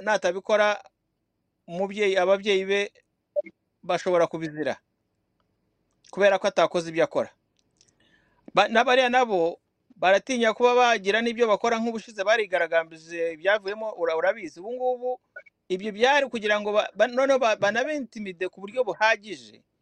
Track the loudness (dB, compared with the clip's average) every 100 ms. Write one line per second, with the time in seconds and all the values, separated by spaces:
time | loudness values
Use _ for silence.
0 | -2 0 0 -2 0 2 2 0 -10 _
1 | _ _ _ _ _ _ -14 -6 -6 0
2 | 0 2 2 2 2 0 0 -2 -2 _
3 | _ _ _ -10 -10 _ _ _ -4 -4
4 | 0 2 2 -2 -10 -6 -6 -6 _ _
5 | _ _ _ _ _ _ _ _ _ _
6 | _ 2 2 4 0 2 2 0 -4 -2
7 | 0 0 -4 _ _ _ _ _ _ _
8 | _ _ _ _ -4 0 2 2 4 4
9 | 4 2 2 0 -2 -4 _ _ _ _
10 | 2 2 2 0 0 2 2 4 4 2
11 | 0 0 -2 0 0 2 0 -2 -4 -6
12 | -12 -6 0 0 0 -2 0 0 -2 -12
13 | -14 -6 -6 -2 0 0 -2 -8 -10 -4
14 | -2 0 0 -2 -10 -14 -12 -6 -4 -4
15 | -6 -8 _ -20 _ _ _ -6 -6 0
16 | 2 2 0 -4 -2 -2 0 -2 -2 0
17 | 0 2 0 2 2 0 0 -2 -4 -6
18 | -8 -12 -12 -8 -8 -8 -10 -4 -4 0
19 | 2 2 -4 -16 -16 -20 _ _